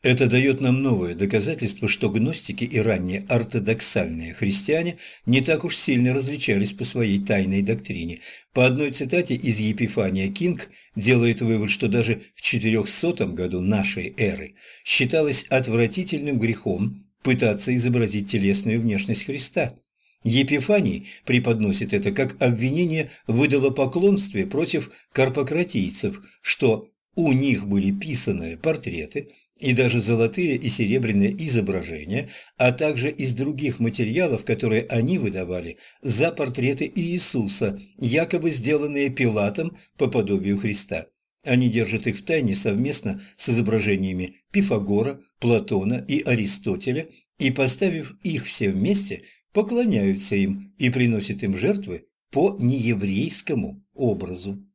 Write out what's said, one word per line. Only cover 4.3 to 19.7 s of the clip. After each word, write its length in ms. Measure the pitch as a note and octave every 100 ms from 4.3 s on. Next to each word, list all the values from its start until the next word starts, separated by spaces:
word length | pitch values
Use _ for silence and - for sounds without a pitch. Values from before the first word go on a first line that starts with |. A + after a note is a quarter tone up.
христиане 640 | E2 G2+ G2 - D#3 E3+ E3+ - -
не 160 | - B2
так 240 | C3+ D#3
уж 140 | F3 -
сильно 340 | - B2+ B2
различались 640 | C3 C3 D3 - G2+ G2+
по 100 | -
своей 400 | A#2+ C3 A2+ G2
тайной 380 | G2 G2+ F#2+ G2
доктрине. 580 | G2+ A2+ - F2 E2 F2 - - _
По 140 | B2+ B2+
одной 240 | C3 C#3+
цитате 440 | B2+ C3+ F3 F3
из 260 | B2 C3 G#2+
Епифания 680 | G#2+ G2+ A2+ A2 G2 F#2+ G2
Кинг 380 | G2 F3 C#3+ - - _
делает 460 | - G#2 B2+ A#2+ A2+
вывод, 300 | A#2 A2 G#2
что 180 | - A#2
даже 320 | A#2 A2+ G#2+ -
в 80 | -
четырехсотом 920 | - B2 A2 A2 G2+ - E3+ F3 G2
году 280 | E2+ F2+ F2+
нашей 520 | F#2 G#2 G2 - F2+ -
эры 380 | G#2+ F#2 D2+ _ - -
считалось 600 | - - B2+ D#3+ D3+ C3+
отвратительным 920 | - C3+ A#2+ A2+ A#2 - F3+ D#3+ C#3+ C3
грехом 680 | A2+ G#2+ - F2+ G#2 - - _
пытаться 520 | B2 B2+ A#2+ G2+ -
изобразить 560 | B2 A#2+ A#2+ A2 G#2 G2
телесную 520 | A2 G2 G2 A2 A2+
внешность 420 | A2+ G2+ G2 G#2+
Христа. 540 | - C#3+ - - C3